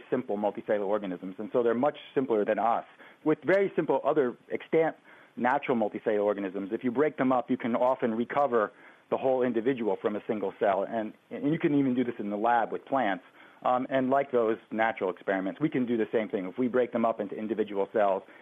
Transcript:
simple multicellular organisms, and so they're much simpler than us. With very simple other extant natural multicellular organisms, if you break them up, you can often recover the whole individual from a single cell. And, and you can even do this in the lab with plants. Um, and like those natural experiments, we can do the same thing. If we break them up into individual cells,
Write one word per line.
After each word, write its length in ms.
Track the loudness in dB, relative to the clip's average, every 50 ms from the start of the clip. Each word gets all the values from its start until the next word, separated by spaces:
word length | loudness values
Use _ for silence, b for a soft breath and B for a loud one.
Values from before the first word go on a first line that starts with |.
| -2 -2
simple 260 | -2 -2 -2 -2 -2 -2
multicellular 480 | 0 -2 -2 -2 -2 -2 -2 0 0
organisms, 480 | 0 0 -2 -2 -4 -6 -8 -8 -10 -10 -10
and 100 | -8 -2
so 120 | 0 2 2
they're 100 | 2 2
much 240 | 2 2 0 -2 -4 -8 -6 -2
simpler 320 | -2 0 2 2 2 2
than 140 | 2 2 2
us. 240 | 2 2 0 0 -2 -6 -14 -20 B B B B B
With 160 | 0 0 0 2
very 280 | 2 2 4 2 2 0
simple 240 | -2 0 0 0 0 0
other 300 | 0 2 2 2 0 -2 -6 _ -10
extant 440 | -10 -10 -4 0 2 2 2 2 0 -6 _ B B B B B B B
natural 380 | 0 0 0 0 0 0 0
multicellular 480 | 0 0 -2 -2 -4 -2 0 0 2 2
organisms, 460 | 2 0 0 -2 -6 -6 -6 -6 -4
if 120 | -4 -4 -2
you 80 | -2
break 260 | 0 2 0 0 0 0
them 140 | 0 2
up, 180 | 2 2 0 0
you 80 | -2 -2
can 180 | -2 -2 0
often 380 | 2 2 2 2 0 0 -2 0
recover 580 | -2 -2 -2 0 0 0 2 2 2 2 0 -2 B B B B B B B
the 80 | -4 -2
whole 240 | 0 2 2 2
individual 560 | 2 0 0 0 0 0 0 0 0 -2 -2 0
from 160 | -2 -4 -4
a 60 | -4 -6 -6
single 260 | -6 -4 -4 -6 -4 0
cell. 260 | 2 2 2 2 0 -2
And, 260 | -4 -4 -6 -6 -8 -14 _ -14
and 200 | -10 -4 -2 -2
you 60 | 0 0
can 160 | 2 2 2
even 220 | 2 2 2 2
do 80 | 0 0
this 100 | -2 -4 -6
in 100 | -6 -6
the 80 | -4 -2
lab 340 | 0 2 2 2 2 0
with 140 | -2 -6 -6
plants. 380 | -2 -2 0 0 0 -2 -4 -6 -12 -20 B B B B B B
Um, 240 | 0 0 0 0 -2
and 200 | 0 0 2 2
like 220 | 2 2 2 2
those 260 | 2 2 2 2 0 -2 -4 -6
natural 380 | -2 0 0 0 0 0 -2 -4
experiments, 500 | -4 -4 -2 -2 -2 0 -2 -4 -4 -2
we 100 | -2 -2
can 160 | 0 0 0
do 120 | 0 0 0
the 100 | 0 0 0
same 160 | -2 -2 -2
thing. 160 | -4 -4 -4
If 120 | -4 -4 -2
we 120 | -2 0
break 240 | 2 2 0 0 0
them 120 | 0 0
up 140 | 0 0 -2
into 160 | -4 -6 -6
individual 540 | -6 -4 -2 -2 -2 -2 -2 -2 -2 -2 0
cells, 320 | 2 2 4 4 2 0 -2 -8 B B